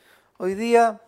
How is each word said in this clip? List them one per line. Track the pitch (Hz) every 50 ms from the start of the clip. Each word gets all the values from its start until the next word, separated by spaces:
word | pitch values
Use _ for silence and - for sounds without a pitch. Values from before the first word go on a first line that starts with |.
| _ _ _ _ _ _ _
Hoy | - 185 185 190
día, | 202 233 233 233 233 233 226 214 - _